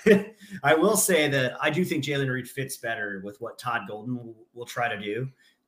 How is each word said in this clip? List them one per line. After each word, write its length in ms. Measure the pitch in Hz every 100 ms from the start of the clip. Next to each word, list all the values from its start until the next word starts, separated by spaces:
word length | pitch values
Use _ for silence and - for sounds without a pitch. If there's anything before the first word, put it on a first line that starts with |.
| -
<laughs> 560 | 196 - - - 185
I 120 | 139
will 220 | 160 185 214
say 320 | - 170 147
that 300 | 139 127 -
I 80 | 147
do 160 | 156
think 200 | 175 160
Jalen 260 | 139 139 135
Reed 180 | 127 120
fits 300 | - 131 -
better 420 | 117 117 104 98
with 160 | 101 101
what 180 | 113 -
Todd 240 | 123 117 98
Golden 300 | 107 127 123
will, 300 | 113 113 _
will 100 | 117
try 240 | 120 - 120
to 100 | 107
do, 300 | 104 110 135 - _ _